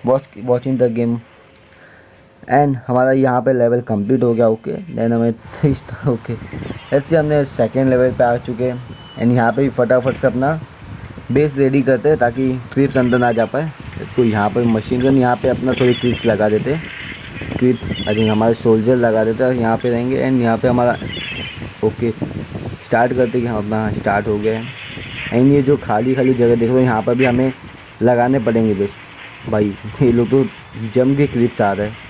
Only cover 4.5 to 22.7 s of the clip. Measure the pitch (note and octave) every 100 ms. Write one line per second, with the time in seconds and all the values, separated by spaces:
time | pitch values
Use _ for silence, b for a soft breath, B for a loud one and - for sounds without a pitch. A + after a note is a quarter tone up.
4.5 | A2 C#3 C3+ F3 A2+ A#2 A#2 A#2 A2+ -
5.5 | - D3+ C3 - - D3 A2+ - A2+ -
6.5 | A#2+ - - - C#3 C3+ E3 D3+ D3+ C#3
7.5 | - A2 C3 C3 B2+ B2+ B2 B2 A#2+ -
8.5 | A2+ B2+ B2 B2 - - - A#2+ B2 A#2
9.5 | A#2 C#3 - A#2+ B2+ B2+ A2+ C3 A#2+ C3+
10.5 | D#3+ - - - - - - - B2+ D3+
11.5 | C#3 C3+ C#3 C3 B2+ C#3+ D#3 A#2+ A#2+ C3
12.5 | B2+ A#2+ C3+ C#3 C3 B2 B2 A#2+ A2+ A2
13.5 | C#3+ D#3+ - - - - - A#2 G#2 G#2
14.5 | A2+ A#2+ A2 - B2 C3 C3+ B2 B2 C3
15.5 | B2 B2+ B2 B2 A#2 B2 A2 A#2 G#2 G#2+
16.5 | G#2+ B2+ D#3+ - - - - - - -
17.5 | - B2+ A#2 - - - G#2+ A2 G#2+ A2+
18.5 | A2+ A#2 A2 A2 B2+ A#2 A2 A2 A2+ B2+
19.5 | B2+ A2+ A2+ B2 A#2 B2 C3 C3 C3 A#2
20.5 | A2+ B2+ B2 A#2+ A2+ - - - - -
21.5 | - - - G#2+ - A#2 - - - -
22.5 | - -